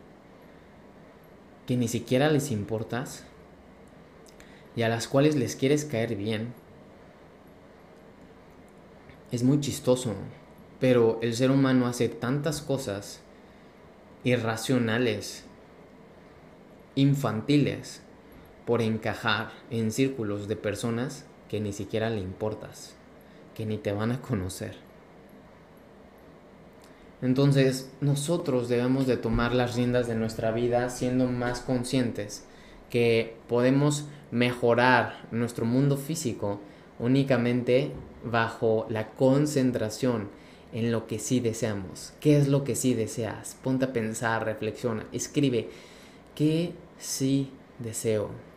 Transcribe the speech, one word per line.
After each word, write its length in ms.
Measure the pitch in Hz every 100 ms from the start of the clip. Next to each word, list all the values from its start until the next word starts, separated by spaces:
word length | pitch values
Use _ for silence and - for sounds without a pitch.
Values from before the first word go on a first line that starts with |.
| - - - - - - - - - - - - - - - - -
que 100 | 123
ni 100 | 113
siquiera 420 | 113 - 127 156
les 220 | 147 143
importas 720 | 107 95 110 117 117 160 - - - - - - - - - - - - - - - - 117
y 60 |
a 60 | 113
las 180 | 117 -
cuales 280 | 139 147 147
les 200 | 113 -
quieres 300 | 135 147 147
caer 300 | 110 117 101
bien. 380 | 104 107 117 - - - - - - - - - - - - - - - - - - - - - - - - - - - -
Es 120 | 120
muy 160 | 127 139
chistoso, 560 | 139 - - 127 117 95 101 - - - - -
pero 400 | 131 123 113 110
el 140 | 120 113
ser 160 | 131
humano 360 | 139 135 127 123
hace 220 | 120 117
tantas 520 | - 120 143 156 151
cosas 600 | - 135 113 101 - - - - - - - - - - - -
irracionales, 1200 | 127 120 110 110 - 127 113 113 123 101 - - - - - - - - - - - - - - - - - 135
infantiles, 1040 | 139 139 113 107 110 147 110 101 - - - - - - - - -
por 160 | 117
encajar 680 | 110 110 110 98 113 104 110 - -
en 220 | 113 110
círculos 560 | 107 135 135 104 101 101
de 80 | 104
personas 680 | 107 90 117 117 135 - - - -
que 100 | 107
ni 140 | 107
siquiera 360 | 101 98 110 113
le 120 | 110
importas, 720 | 92 92 107 107 92 - - - - - - - - -
que 100 | 107
ni 120 | 107
te 140 | 107
van 200 | 101 113
a 100 | 131
conocer. 540 | - 110 92 - 107 - - - - - - - - - - - - - - - - - - - - - - - - -
Entonces, 680 | 127 131 143 139 131 127 - -
nosotros 680 | 143 143 - 170 147 127 120
debemos 360 | 120 123 135 127
de 100 | 117
tomar 360 | 113 117 117
las 220 | 123 120 117
riendas 320 | 123 123 117
de 80 | 113
nuestra 360 | 110 - 110
vida 380 | 113 120 120 127
siendo 380 | - 127 127 127
más 320 | 123 123 123
conscientes 880 | - 127 120 131 117 107 104 - - - - - -
que 460 | 120 117 113 113 - -
podemos 580 | 120 127 139 147 147 - - -
mejorar 960 | 117 123 123 120 117 127 123 110 - -
nuestro 340 | 113 117 - 117
mundo 320 | 127 143 139
físico 600 | 139 160 120 - 101 101 - - - -
únicamente 920 | 120 135 139 123 120 123 123 127 147 - - -
bajo 640 | 117 113 110 - 113 110 -
la 200 | 110 107
concentración 1200 | - 131 139 147 143 127 120 107 - 127 113 98 - - - -
en 180 | 113 117
lo 140 | 113 -
que 140 | 110
sí 220 | - 127
deseamos. 720 | 113 110 113 101 92 - - -
¿Qué 180 | 151 147
es 100 | 135
lo 160 | 139
que 120 | 139 107
sí 180 | 127
deseas? 640 | 113 107 - 110 107 - -
Ponte 240 | 131 131 131
a 80 |
pensar, 520 | 123 110 113 117 113 110
reflexiona, 600 | 107 110 107 120 110 -
escribe. 580 | 120 - 147 139 117 - - - - - - - -
¿Qué 360 | 151 160 170 - - -
sí 540 | - - 135 139 135 - - -
deseo? 520 | 113 107 113 107 101 113 -